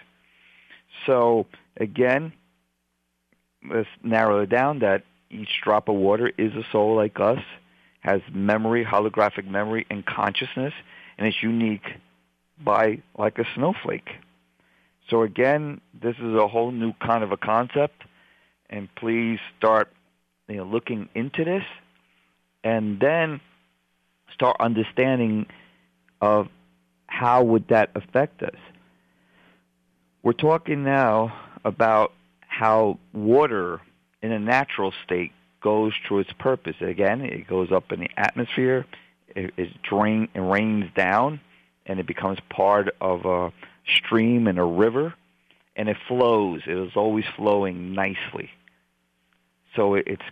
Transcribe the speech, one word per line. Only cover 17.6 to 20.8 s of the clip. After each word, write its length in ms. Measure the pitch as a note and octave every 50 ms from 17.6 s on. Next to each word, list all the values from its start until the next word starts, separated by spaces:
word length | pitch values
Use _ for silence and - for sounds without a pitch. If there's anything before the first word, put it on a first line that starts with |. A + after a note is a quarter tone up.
| B2 B2 - D3 C#3+ D3 - _ - - _ _ _ _ _ _ _ _ _ _ _ -
and 240 | - G#2 G2 F#2+ _
please 440 | - - A2+ A2+ A#2 A#2 A2+ A2+ G#2 - - - _
start, 340 | - A2 A2 A2 G#2 - _ _ _ _ _ _ _ _ _ _ _ -
you 100 | G#2 G2+
know, 60 | F#2
looking 460 | F#2+ G#2+ A#2